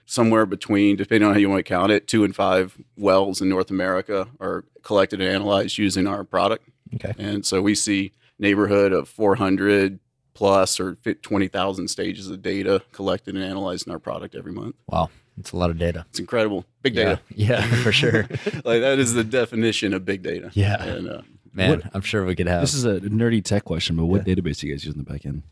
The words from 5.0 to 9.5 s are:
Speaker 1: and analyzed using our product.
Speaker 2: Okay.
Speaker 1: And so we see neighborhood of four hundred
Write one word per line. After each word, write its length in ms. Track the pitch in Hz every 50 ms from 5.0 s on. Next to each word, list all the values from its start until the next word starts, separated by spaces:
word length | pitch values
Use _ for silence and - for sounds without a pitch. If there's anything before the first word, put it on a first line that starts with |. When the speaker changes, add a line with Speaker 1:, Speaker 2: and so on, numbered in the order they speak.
| 98 - 104 95
Speaker 1:
and 80 | 92 92
analyzed 500 | 98 98 101 101 101 98 113 98 - -
using 280 | 104 98 92 95 92
our 180 | 101 98 101 92
product. 420 | - - 90 92 101 113 - - _ _ _ _ - -
Speaker 2:
Okay. 180 | 117 - - - -
Speaker 1:
And 260 | 101 104 101 101 98
so 160 | - 95 92 98
we 120 | 104 104
see 380 | - - 107 101 98 98 95 - _ _ _ _ -
neighborhood 540 | 104 101 98 104 104 101 101 101 101 98 92
of 160 | 85 67 -
four 280 | - - 110 101 95
hundred 640 | - 101 95